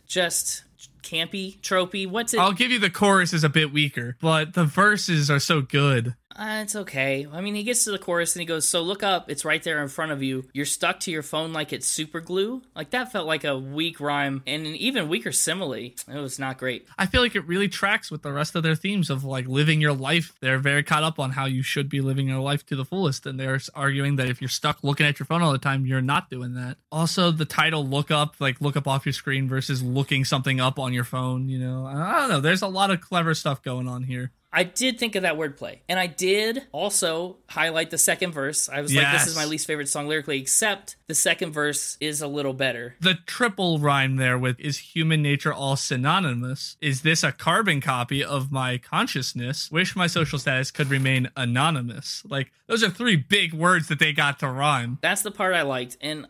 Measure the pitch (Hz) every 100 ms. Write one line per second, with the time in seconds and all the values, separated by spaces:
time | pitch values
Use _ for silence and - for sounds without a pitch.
0 | - 180 170 - - - - _ - _
1 | - 160 170 196 190 190 - 185 180 196
2 | 190 202 233 220 196 190 247 240 196 -
3 | 202 190 175 170 151 156 151 147 147 127
4 | 120 123 160 160 156 185 156 180 202 208
5 | - 160 143 139 - 160 131 143 143 127
6 | 120 120 - - 214 214 214 214 190 135
7 | 135 135 147 156 202 208 208 233 220 196
8 | - 170 165 175 165 160 151 180 170 196
9 | 202 180 - 143 160 156 170 151 143 135
10 | 160 143 135 131 131 135 143 - 170 185
11 | - 160 143 156 160 160 147 127 - -
12 | 156 170 165 185 202 254 - - 156 247
13 | 254 202 160 156 151 135 135 147 165 160
14 | 147 143 139 135 131 151 156 156 214 262
15 | 156 196 185 131 - 175 165 113 120 -
16 | - 135 139 127 135 131 131 120 - -
17 | 185 254 247 208 156 175 202 - 196 214
18 | - 151 147 143 151 170 160 156 190 202
19 | 156 135 135 131 127 131 151 156 151 139
20 | 135 165 156 - 131 131 139 143 143 151
21 | 156 160 131 131 135 131 131 - 139 139
22 | 135 135 135 131 135 143 - 135 131 190
23 | 170 131 139 131 135 131 - - 139 139
24 | 139 139 127 127 127 - 151 147 143 143
25 | 151 143 139 165 170 135 143 135 131 131
26 | 127 151 185 131 123 123 123 135 - 156
27 | 165 - 175 160 151 - 156 160 135 139
28 | 143 151 147 - 139 123 143 139 139 135
29 | 143 131 - 135 131 135 131 131 127 127
30 | 135 139 135 139 127 131 127 135 127 123
31 | 120 127 127 127 131 131 127 131 131 139
32 | 175 320 269 156 147 185 196 185 196 180
33 | - 180 165 156 156 135 - 127 127 123
34 | 127 127 127 - _ 160 180 - 262 247
35 | 233 202 180 156 156 135 - - - 185
36 | 180 147 185 202 220 233 - 143 202 196
37 | 175 160 180 185 - 156 160 160 165 160
38 | - 165 180 151 135 151 - 139 143 139
39 | 139 143 147 160 151 156 - 156 139 151
40 | 147 156 143 139 135 - 220 196 - -
41 | - 156 185 165 180 151 147 139 - -
42 | 151 151 147 143 139 131 135 120 120 -
43 | 175 175 - - 240 196 185 156 147 139
44 | 131 131 131 127 127 123 151 139 - 165
45 | 160 156 147 143 160 - 139 135 - 127
46 | 135 180 165 120 123 135 - - 143 131
47 | 156 165 156 - - 185 202 143 131 127
48 | 120 139 139 139 131 139 127 123 - 160
49 | 247 - 123 123 120 - - 156 185 190
50 | 175 175 156 143 143 131 131 - 139 135
51 | 131 131 127 - 120 123 156 151 120 110
52 | - - - 135 131 _ - 226 214 -
53 | 240 180 123 202 175 160 170 180 156 147
54 | 156 147 147 139 139 127 147 135 120 127
55 | 165 190 208 196 185 175 143 127 123 -
56 | 147 156 -